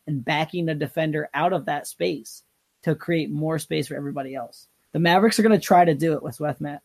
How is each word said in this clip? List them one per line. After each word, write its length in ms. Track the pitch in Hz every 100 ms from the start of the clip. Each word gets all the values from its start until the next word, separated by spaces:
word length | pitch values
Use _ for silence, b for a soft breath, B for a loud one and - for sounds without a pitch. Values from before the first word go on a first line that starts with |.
| -
and 180 | 147
backing 400 | 120 151 156 180
the 100 | 165
defender 540 | 156 143 - 160 151 151
out 180 | 139 175
of 140 | 180 -
that 200 | 147 -
space 560 | - 175 151 110 - _ _ _ _
to 120 | -
create 360 | 151 - 170 147
more 280 | 147 156 160
space 300 | - 160 143
for 60 |
everybody 400 | 143 143 143 135
else. 340 | 131 117 - _ _ _
The 80 | 151
Mavericks 380 | 170 185 220 214
are 40 |
gonna 180 | 220 208
try 240 | - 180
to 100 | 175
do 200 | 143 160
it 80 | 151
with 180 | 151 120
Wes 200 | 151 139
Ma-, 180 | 147 143